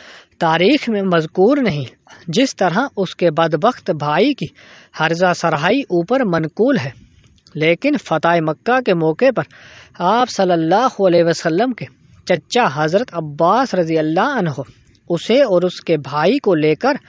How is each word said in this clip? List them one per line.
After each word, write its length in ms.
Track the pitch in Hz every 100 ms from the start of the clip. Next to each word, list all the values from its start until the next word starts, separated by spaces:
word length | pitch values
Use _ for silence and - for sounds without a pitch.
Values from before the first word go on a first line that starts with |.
| - - _ _
तारीख 480 | 165 165 190 294 -
में 140 | 208
मज़कूर 560 | 190 170 160 - 202 294
नहीं, 280 | 233 147 127 - _ - -
जिस 240 | 160 269
तरह 340 | - 185 175 277 -
उसके 340 | 185 - 175
बदबख्त 600 | 156 165 156 208 - -
भाई 440 | 160 147 156 262
की 120 | 269 160 - - - - -
हर्जा 340 | 160 165 185
सरहाई 500 | 170 170 151 170 269 254
ऊपर 340 | 175 170 262
मनकूल 540 | 220 165 156 - 247 240
है। 160 | 131 - - _ _ _ _ 156
लेकिन 400 | 156 170 277 277
फ़तह 440 | - 160 170 170
मक्का 400 | 156 156 - 254
के 140 | 247
मौके 360 | 175 160 156 262
पर 120 | 214 - - - - - -
आप 260 | 180 226 254
सल्लल्लाहु 800 | - 185 170 160 196 262 -
अलैहि 200 | 190 170
वसल्लम 480 | 170 160 165 165 254
के 260 | 233 135 _ _ - -
चचा 320 | 175 - 240
हज़रत 460 | 208 143 156 190 247
अब्बास 640 | 170 156 143 170 226 262
रज़ी 220 | 185 165 160
अल्लाह 300 | 156 170 247
अन्हो 380 | 262 170 135 127 _ _ _ -
उसे 320 | 170 - 247
और 220 | 262 175
उसके 320 | 180 - - 156
भाई 420 | 131 147 170 277
को 160 | 208
लेकर 440 | 165 151 151 254 285